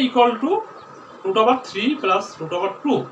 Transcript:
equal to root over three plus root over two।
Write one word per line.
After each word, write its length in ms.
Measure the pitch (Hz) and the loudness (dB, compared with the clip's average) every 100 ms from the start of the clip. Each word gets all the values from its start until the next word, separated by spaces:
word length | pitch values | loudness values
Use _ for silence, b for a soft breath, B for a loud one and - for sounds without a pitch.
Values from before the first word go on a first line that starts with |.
| 254 | 4
equal 240 | 247 240 226 | 4 4 2
to 100 | 285 440 440 - - - - - | 0 -2 -2 -16 -20 -20 -20 -8
root 140 | 190 196 | -2 4
over 140 | 226 262 - | 4 2 -2
three 200 | 196 240 302 | -4 -2 0
plus 240 | 190 185 - - | 0 0 -2 -12
root 140 | 160 175 | -6 -4
over 140 | 190 - | -4 -4
two। 160 | 294 190 139 | 0 0 -2